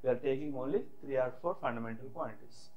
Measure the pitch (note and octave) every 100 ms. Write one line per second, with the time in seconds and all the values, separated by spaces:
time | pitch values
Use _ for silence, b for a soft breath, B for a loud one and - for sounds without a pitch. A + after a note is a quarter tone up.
0 | C3 A#2+ C3 C3+ D3+ C3 C3 G3 - -
1 | C#3 C3+ B2+ B2+ E3+ F#3+ C#3+ A#2 A2+ A2+
2 | C3 A#2+ A#2+ A2 - - -